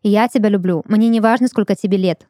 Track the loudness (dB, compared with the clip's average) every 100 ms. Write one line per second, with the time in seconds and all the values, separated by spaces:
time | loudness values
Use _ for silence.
0 | 2 0 0 0 0 0 -2 -4 -2 0
1 | 0 2 0 0 0 -2 -2 -4 -2 0
2 | 0 -4